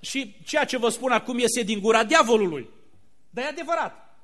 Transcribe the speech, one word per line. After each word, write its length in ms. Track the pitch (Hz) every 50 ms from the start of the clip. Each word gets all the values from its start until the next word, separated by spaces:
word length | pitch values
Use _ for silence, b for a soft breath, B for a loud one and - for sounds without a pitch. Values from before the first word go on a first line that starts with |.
și 340 | - - - 277 269 208 - - -
ceea 200 | - - 302 285
ce 120 | - - 254
vă 120 | 226 233
spun 220 | 220 - 240 262
acum 280 | 240 214 - - 254 240
iese 220 | 247 226 233 247
din 180 | 233 185 226 208
gura 240 | 190 220 220 220 233
diavolului, 680 | 214 311 320 302 226 240 220 208 185 160 143 - - - - - - - - - - - - - -
dar 140 | - - 254
e 40 | 294
adevărat 720 | 294 311 330 269 339 330 302 - - - - - - -